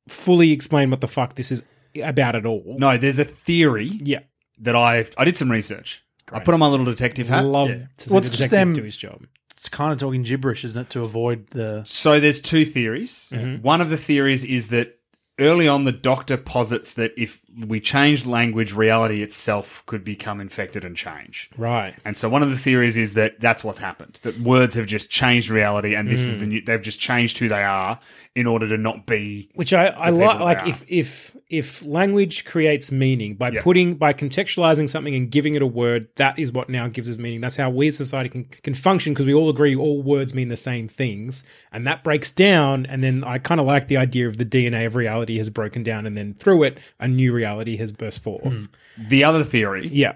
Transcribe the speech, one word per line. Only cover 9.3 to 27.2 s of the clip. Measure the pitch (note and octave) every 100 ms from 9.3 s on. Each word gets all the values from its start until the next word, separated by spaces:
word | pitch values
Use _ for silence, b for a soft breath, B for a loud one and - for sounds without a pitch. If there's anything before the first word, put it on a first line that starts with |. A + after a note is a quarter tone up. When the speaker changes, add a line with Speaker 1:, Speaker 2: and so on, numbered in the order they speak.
| _ _ -
Speaker 3:
It's | -
kind | - D3+
of | C#3
talking | C3+ C3
gibberish, | A#2+ C3 C3+ C#3
isn't | A#2+ A2
it, | B2
to | B2+
avoid | A2+ A2 A#2+ A#2 G#2
the | B2+ A2 G#2+ A2
Speaker 2:
So | - D#3 D3+
there's | D3 C#3
two | - D#3+ D#3
theories. | C3+ A2+ B2+ A#3+ - -
Speaker 1:
Mm-hmm. | B2 B2 B2+
Speaker 2:
One | A#2+ E3
of | E3
the | D#3
theories | - C#3+ C#3 C3 B2
is | B2+ G#2+
that | A#2+ A#2 _ _ _ _ -
early | C#3+ F3 D#3
on, | C#3+ C#3
the |
Doctor | - B2+ C3 - C3
posits | - B2 A2+ A#2+ -
that | - A2 -
if | A2+ - _ A2+ A2
we | A2
change | - C#3 C#3+ C#3+ B2
language, | A#2+ A#2 A2 A2
reality | G2+ A2 A2+ A2 G#2
itself | G#2 - - G#2 - - -
could | A2 F#2+
become | G2+ A2 G2+
infected | G2 - F#2+ G#2 F2
and | E2+
change. | - D#2 - - - A#2+
Speaker 1:
Right. | A#2 A#2+ G2 - G#2+
Speaker 2:
And | G2+
so | A2
one | C#3
of | C#3+
the | C3
theories | C3+ B2+ A#2+ A2+
is | A2 G#2+
that | G#2+ -
that's | A#2 A2+
what's | A2 F#2+
happened, | G2 - D#2+ -
that | A2+ A#2
words | A#2+ B2+ B2 A#2+
have | G#2
just | G#2 -
changed | - C3 A#2+ G2+
reality, | A2 G#2 G#2 G#2 G#2
and | G#2+
this | B2+
is | B2 A2
Speaker 1:
Mm. |
Speaker 2:
the | G#2
new, | G#2+
they've | A2+ A2+
just | G#2 -
changed | - B2